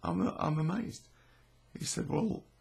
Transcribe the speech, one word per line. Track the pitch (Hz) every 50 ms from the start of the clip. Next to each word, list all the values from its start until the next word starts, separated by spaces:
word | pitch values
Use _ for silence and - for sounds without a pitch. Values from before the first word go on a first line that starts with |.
I'm, | - - 165 185 190 - - -
I'm | - 156 156 156
amazed." | 156 156 180 226 - - - - - - - - - - - - - - - - - - - -
He | -
said, | - - - - -
"Well, | 143 151 226 220 - - - - - _